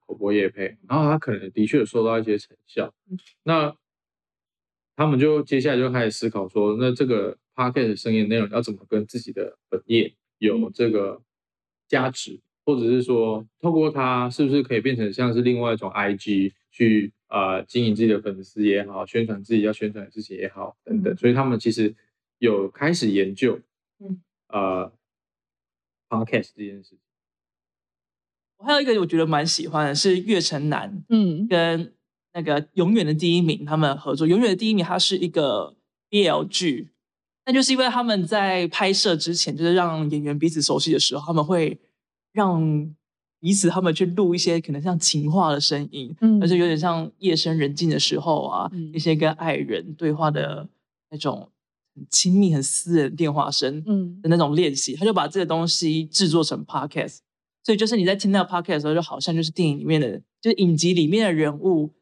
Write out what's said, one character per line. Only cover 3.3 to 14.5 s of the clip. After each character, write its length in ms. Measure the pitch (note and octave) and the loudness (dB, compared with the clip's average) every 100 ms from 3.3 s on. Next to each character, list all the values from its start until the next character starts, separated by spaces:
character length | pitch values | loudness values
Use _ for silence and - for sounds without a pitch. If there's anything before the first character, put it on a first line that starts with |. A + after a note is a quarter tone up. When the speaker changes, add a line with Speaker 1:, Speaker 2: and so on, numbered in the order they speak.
| _ | _
Speaker 1:
那 320 | - E3 D3 - _ _ _ _ _ _ _ _ _ _ _ - | -2 0 0 -6 _ _ _ _ _ _ _ _ _ _ _ -2
他 100 | D3+ | 0
们 140 | C3 | 4
就 240 | D3+ D3+ | 4 2
接 160 | D3 C#3 | 0 0
下 140 | C#3+ B2+ | 2 0
来 20 | |
就 140 | B2+ | 0
开 140 | B2 A2+ | 0 -2
始 60 | |
思 180 | - A2 | -2 -6
考 180 | G#2 F#2 | -4 -4
说， 260 | A2 G#2 G#2+ | 0 0 2
那 120 | B2+ | 0
这 140 | B2 C3 | 0 0
个 320 | A2 F#2+ - _ | 0 -2 -8 _
Podcast 360 | - B2 C3+ A2+ | -4 -2 0 -2
的 60 | G2+ | -2
声 160 | A#2 | -2
音 160 | A2 G#2 | 0 2
内 100 | A2+ | 0
容 120 | G#2 | 0
要 120 | A2+ | -2
怎 120 | A#2 | -4
么 60 | G2 - | -8 -4
跟 160 | G#2+ G#2+ | -4 -4
自 140 | A#2+ | -8
己 120 | A2+ | -10
的 260 | G#2+ - - - | -8 -8 -10 -8
本 100 | - - | -8 0
业 300 | A#2 - _ _ - | 2 2 _ _ -2
有 320 | G#2+ A2+ A2 | 0 0 -2
这 180 | - A#2+ | 0 0
个 320 | G#2+ G2 - _ _ _ _ _ _ - | 0 -4 -8 _ _ _ _ _ _ -4
价 220 | C#3 B2+ | -2 -2
值， 240 | - - | -4 -14
Speaker 2:
嗯。 80 | - _ _ - | -16 _ _ -2
Speaker 1:
或 100 | C3 | 0
者 60 | |
是 200 | A#2 B2+ | 2 0
说 460 | B2 A#2+ A2+ G#2+ A2 _ | 2 0 0 -2 -8 _
透 100 | E3+ | 0
过 180 | D#3+ D#3 | 2 2
它 400 | C#3+ B2+ B2 B2 | 0 -2 0 -2
是 140 | B2 | 0
不 100 | C#3 | 2